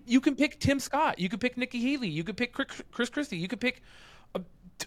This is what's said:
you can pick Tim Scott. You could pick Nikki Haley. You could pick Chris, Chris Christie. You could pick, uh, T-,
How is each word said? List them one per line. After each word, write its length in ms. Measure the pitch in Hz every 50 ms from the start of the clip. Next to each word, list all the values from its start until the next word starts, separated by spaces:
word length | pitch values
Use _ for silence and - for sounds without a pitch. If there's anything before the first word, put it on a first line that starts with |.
| -
you 140 | - 233 269
can 140 | - 311 277
pick 240 | - 277 294 - -
Tim 180 | - - 277 277
Scott. 380 | - - - 277 320 285 - -
You 100 | 175 190
could 120 | 202 202
pick 160 | - 254 247 -
Nikki 220 | 247 233 - 240
Haley. 280 | 233 254 285 294 254 190
You 140 | 151 156 165
could 120 | 190 214
pick 160 | - 247 240 -
Chris, 160 | - 269 - - - - - -
Chris 160 | - 240 240
Christie. 260 | - - 294 - - 170
You 100 | 165 185
could 120 | - 208
pick, 220 | - 247 247 - - - - - - - - - - - -
uh, 40 | 190 185 - - - - - - -
T-, 80 | -